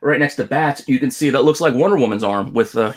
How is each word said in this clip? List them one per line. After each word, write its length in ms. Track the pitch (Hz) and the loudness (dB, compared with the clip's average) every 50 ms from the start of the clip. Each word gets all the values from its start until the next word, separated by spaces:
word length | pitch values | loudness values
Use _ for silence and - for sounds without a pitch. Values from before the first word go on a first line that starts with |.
| - | -2
right 180 | 143 151 147 | -2 0 0
next 160 | 147 139 - | 0 -2 -2
to 80 | - 123 | -4 -4
Bats, 420 | - 135 143 160 147 135 - - | -2 -2 0 0 -2 -2 -4 -2
you 140 | - 131 127 | -2 0 0
can 100 | 147 131 | 0 -2
see 200 | - - 156 143 | -2 -2 -2 0
that 120 | 127 139 127 | 2 4 2
looks 180 | 151 147 - | 2 2 2
like 140 | 165 156 123 | 0 0 2
Wonder 220 | 123 160 196 208 | 2 2 2 2
Woman's 260 | 165 127 110 104 104 110 | 2 2 0 0 -2 -2
arm 300 | 101 101 101 98 92 95 | -2 -2 -2 -4 -4 0
with, 240 | 117 113 110 - | -2 -2 0 0
uh, 160 | 120 113 107 104 | -2 -2 -2 -2